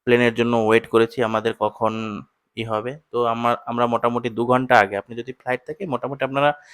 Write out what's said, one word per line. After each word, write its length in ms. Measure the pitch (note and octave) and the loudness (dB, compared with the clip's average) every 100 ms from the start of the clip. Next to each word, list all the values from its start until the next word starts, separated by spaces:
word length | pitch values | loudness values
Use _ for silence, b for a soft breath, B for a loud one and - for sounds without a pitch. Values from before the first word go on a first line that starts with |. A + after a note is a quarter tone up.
| A#2+ | 2
প্লেনের 280 | A#2+ A#2+ | 4 4
জন্য 200 | A2+ A#2 A#2 | 2 2 2
ওয়েট 300 | A2 A2+ - | 4 4 4
করেছি 320 | A2+ A2+ - | 2 2 0
আমাদের 300 | A2 A2 A2 | -2 -2 -2
কখন 380 | - G#2+ - A2 A2 A2 G2 C#2 _ _ A#2 | -2 -4 -2 -4 -2 -8 -10 -14 _ _ -10
ই 80 | |
হবে। 280 | A2+ G#2+ A#2+ D#3 _ | -6 -6 -6 -12 _
তো 80 | A#2+ | -2
আমার, 300 | A#2 A#2 A#2+ A#2+ - | -2 0 0 -2 -4
আমরা 200 | A#2+ A#2+ | -2 0
মোটামুটি 420 | A#2 A#2+ A#2+ A#2+ | 0 0 -2 -4
দু 120 | A2 A#2 | -2 0
ঘন্টা 280 | B2+ B2+ A#2+ | 0 4 4
আগে, 160 | G2+ G2+ | 4 -2
আপনি 160 | A#2+ A#2 | -8 -12
যদি 160 | B2 | -12
ফ্লাইট 280 | - B2+ B2 - | -10 -6 -6 -8
থাকে 160 | D3+ F#3 | -10 -6
মোটামুটি 360 | A#2+ C3 C#3 | -6 -6 -6
আপনারা 260 | C3+ C#3 D3 C#3+ B | -4 0 0 -2 B